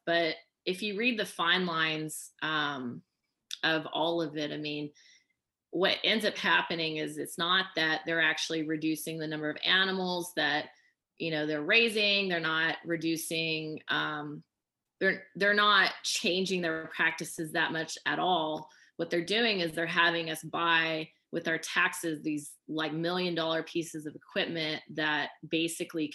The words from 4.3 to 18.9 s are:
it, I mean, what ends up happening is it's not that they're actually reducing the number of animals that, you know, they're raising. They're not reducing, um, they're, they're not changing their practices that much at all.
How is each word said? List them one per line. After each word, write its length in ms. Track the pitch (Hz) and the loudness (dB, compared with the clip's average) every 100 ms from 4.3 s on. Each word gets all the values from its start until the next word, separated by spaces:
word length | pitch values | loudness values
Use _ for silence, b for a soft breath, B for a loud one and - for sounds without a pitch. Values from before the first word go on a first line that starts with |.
| 151 | -2
it, 160 | 147 | -4
I 60 | 147 | -4
mean, 320 | 151 147 147 b b b b b _ _ _ | -4 -4 -6 b b b b b _ _ _
what 260 | 170 185 - | 0 2 2
ends 220 | 175 214 208 | 2 2 2
up 100 | - | 0
happening 640 | 196 170 170 170 160 156 | 2 2 2 -2 -2 -2
is 180 | 151 151 | -4 -6
it's 220 | 139 - | -8 -4
not 280 | 170 185 135 - | 2 2 2 0
that 260 | 160 156 | 0 0
they're 160 | - 165 | 0 2
actually 420 | 156 156 - 165 | 2 2 -2 -2
reducing 560 | 156 160 156 156 - 160 | -2 -2 0 -2 -4 -6
the 80 | 156 | -4
number 220 | 156 151 | -4 -4
of 80 | 147 | -2
animals 680 | - 185 190 190 180 180 170 - | 2 4 4 0 0 -2 -4 -2
that, 300 | 151 147 - b b _ _ - | 0 0 -4 b b _ _ -8
you 120 | 160 | -4
know, 160 | 151 151 | -2 0
they're 160 | 151 | -2
raising. 640 | 151 226 233 214 208 202 190 | 2 4 4 2 2 2 2
They're 120 | 170 | 0
not 360 | 160 160 160 - | 0 0 0 -2
reducing, 960 | 165 165 165 160 - 165 160 156 156 156 - | -4 -2 0 -2 -2 -2 -2 -2 -4 -8 -4
um, 540 | 151 151 151 147 156 - _ _ _ _ - | -2 -2 -4 -6 -10 -14 _ _ _ _ -2
they're, 240 | 190 190 - | 0 0 -6
they're 200 | 170 202 | 0 2
not 380 | 208 208 196 180 - | 6 6 8 6 2
changing 580 | - - 208 180 185 185 | -4 0 0 2 2 0
their 300 | 170 160 160 | 0 -2 -4
practices 580 | - 165 165 160 - 156 | 0 0 0 -6 -6 -4
that 200 | 165 156 | 0 0
much 240 | 160 156 - | 0 -4 -4
at 140 | 143 147 | -2 0
all. 500 | 175 175 156 151 b b b | 2 2 2 -4 b b b